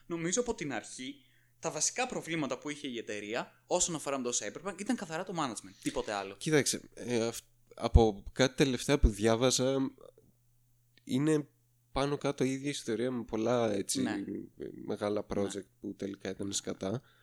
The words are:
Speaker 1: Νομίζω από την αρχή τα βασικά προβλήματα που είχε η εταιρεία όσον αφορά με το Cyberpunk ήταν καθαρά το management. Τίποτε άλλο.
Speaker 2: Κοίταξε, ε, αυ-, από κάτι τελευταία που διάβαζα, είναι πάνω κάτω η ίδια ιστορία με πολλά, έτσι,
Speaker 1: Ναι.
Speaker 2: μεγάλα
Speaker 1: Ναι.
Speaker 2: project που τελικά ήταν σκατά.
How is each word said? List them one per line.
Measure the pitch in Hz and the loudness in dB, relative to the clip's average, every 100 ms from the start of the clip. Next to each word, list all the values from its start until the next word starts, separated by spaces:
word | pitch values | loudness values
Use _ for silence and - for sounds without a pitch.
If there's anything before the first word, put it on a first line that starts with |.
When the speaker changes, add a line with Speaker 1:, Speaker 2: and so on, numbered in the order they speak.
| - | -8
Speaker 1:
Νομίζω | 170 165 214 | -4 -2 0
από | 240 | -2
την | - 156 | -2 -4
αρχή | 113 - - 131 - _ _ _ - | -6 -8 -12 -12 -12 _ _ _ -8
τα | 160 | -6
βασικά | 151 - - 247 | 0 -2 0 -4
προβλήματα | 190 156 165 135 127 | -4 -4 -2 -2 -4
που | 147 | -6
είχε | 147 139 | -8 -6
η | 117 | -8
εταιρεία | 104 104 104 117 180 - - | -6 -8 -4 -4 -6 -12 -2
όσον | 180 175 | 0 2
αφορά | 156 143 139 | -2 -2 -2
με | |
το | 120 123 | -2 -2
Cyberpunk | 104 135 175 175 | -4 -8 -10 -8
ήταν | 208 247 | -2 -2
καθαρά | 170 160 | -2 -6
το | 190 170 | -6 -4
management. | 139 104 95 - | -4 -6 -12 -8
Τίποτε | 147 135 110 | -6 -4 -4
άλλο. | 101 98 98 | -4 -4 -6
Speaker 2:
Κοίταξε, | 160 151 - - - | 2 4 4 -2 -6
ε, | - 117 120 113 | -12 -2 0 0
αυ-, | - - _ _ | -4 -14 _ _
από | - 113 123 110 101 - | -6 4 8 8 4 -6
κάτι | - 131 - | 2 2 4
τελευταία | 139 123 - 143 | 2 2 2 6
που | 123 | 6
διάβαζα, | 101 110 113 131 123 127 135 135 - - _ _ _ _ _ _ _ _ _ | 6 4 6 4 4 2 2 0 -4 -20 _ _ _ _ _ _ _ _ _
είναι | - 127 151 151 143 _ _ _ _ | -2 0 2 2 0 _ _ _ _
πάνω | 135 143 143 | -2 -2 0
κάτω | 139 139 | -2 0
η | 131 | 0
ίδια | 135 139 | 0 -4
ιστορία | 139 - 110 127 | -4 -2 -2 0
με | 123 | -2
πολλά, | 110 110 110 123 113 | -4 0 2 4 2
έτσι, | 101 98 131 | 0 -2 0
Speaker 1:
Ναι. | 123 101 101 98 - - - - | 0 -2 -4 -8 -10 -12 -12 -10
Speaker 2:
μεγάλα | 113 104 104 104 - | -6 -2 0 -2 -2
Speaker 1:
Ναι. | 98 | -2
Speaker 2:
project | 98 98 - _ | -2 -4 -10 _
που | 104 | -10
τελικά | 98 98 98 98 | -6 -8 -6 -8
ήταν | 95 101 | -6 -4
σκατά. | 98 - - 95 123 - _ | -6 -6 -6 -4 -4 -6 _